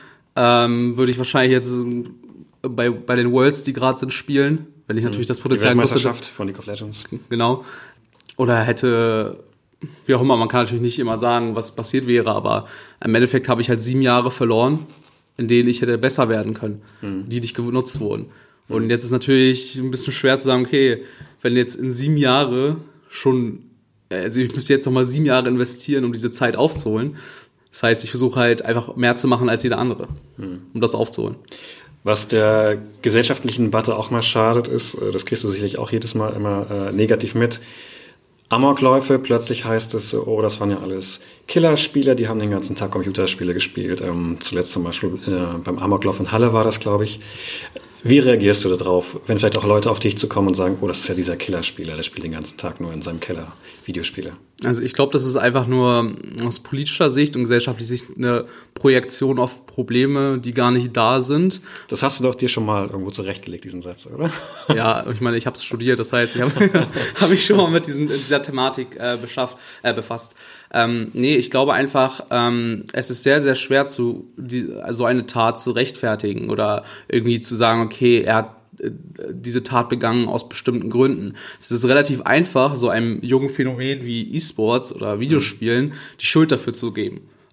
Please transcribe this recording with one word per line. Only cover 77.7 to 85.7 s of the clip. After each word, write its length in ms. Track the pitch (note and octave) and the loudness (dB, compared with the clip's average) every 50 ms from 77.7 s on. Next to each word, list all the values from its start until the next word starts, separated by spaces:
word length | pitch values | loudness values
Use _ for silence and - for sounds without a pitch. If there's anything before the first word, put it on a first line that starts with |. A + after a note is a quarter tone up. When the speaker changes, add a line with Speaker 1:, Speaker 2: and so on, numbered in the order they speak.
| A2+ A2+ | 4 2
Speaker 1:
okay, 400 | A2+ A2 - - B2+ A#2+ A#2+ A2+ - | 0 -2 -2 0 4 4 4 4 4
er 120 | - A2+ | 2 2
hat, 200 | A2+ A2 - - - _ _ - - | 2 0 -2 -8 -20 _ _ -14 -10
äh, 100 | - A2 - - - - - - - - | -10 -10 -10 -12 -16 -18 -16 -14 -12 -12
diese 320 | - - A#2 A#2+ A#2 B2 A#2 | -12 -10 -8 -4 -4 -4 -2
Tat 240 | - C3 A#2+ A#2+ | 0 0 0 0
begangen 400 | - C3 A#2 A#2+ A2+ A#2 B2 A#2 | 0 -2 -2 0 0 2 2 0
aus 220 | A2 - A#2+ - - | 0 -2 -4 -6 -8
bestimmten 400 | - - - - A#2+ A#2 - A2 | -12 -6 -2 -2 -2 -2 -2 0
Gründen. 460 | A2 A#2+ C3 C#3 C3 - G3+ G3+ - - - - - - | 2 2 4 4 2 -2 -6 -10 -12 -14 -16 -18 -18 -16
Es 100 | - - | -10 -6
ist 140 | A#2+ A#2 A#2+ | -4 0 2
relativ 340 | B2 C3 C#3+ C#3+ C#3+ C3+ A#2+ | 2 2 2 2 0 -2 -2
einfach, 540 | - - B2 D3+ F3 F3+ - C3+ C3 C#3+ C#3+ | 0 2 2 2 2 2 2 2 2 2 0
so 140 | B2 A#2+ A#2 | 0 0 0
einem 320 | F2+ A2+ A#2 A#2 A2 - | 0 0 0 -2 -4 -4
jungen 280 | - A#2+ C3 C3 C#3 C#3 | -2 0 0 2 0 0
Phänomen 520 | C#3 - C3 C3 B2+ A#2+ C3 C3 C#3 C3+ B2 | -2 -2 -2 -2 -4 -4 -6 -6 -6 -6 -6
wie 280 | A#2+ A#2 A#2 A2 - - | -6 -6 -6 -6 -6 -6
E-Sports 580 | D#3+ D#3+ - - - A2 A2 A#2+ B2+ - - - | -6 -6 -4 -4 -2 0 2 2 0 -2 -4 -8
oder 260 | - - G#2 G#2 G#2 | -8 -6 -4 -4 -2
Videospielen 640 | B2 C#3+ D#3+ C#3+ - - - - A2+ A2+ | 0 2 2 2 2 0 -4 -4 -2 0